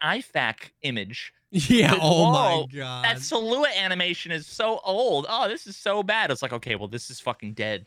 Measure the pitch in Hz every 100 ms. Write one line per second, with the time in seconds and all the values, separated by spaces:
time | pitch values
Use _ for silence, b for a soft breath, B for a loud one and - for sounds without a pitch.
0 | 156 214 - 156 120 - - _ 143 117
1 | 98 120 - _ _ 185 139 240 196 175
2 | 156 165 196 254 - 165 135 139 131 123
3 | 233 131 135 269 226 254 294 196 190 180
4 | 180 175 175 165 147 - 220 226 - 196
5 | 247 156 - 226 202 277 - 196 208 202
6 | 202 220 185 127 131 120 123 107 101 117
7 | - 127 - 113 104 110 107 104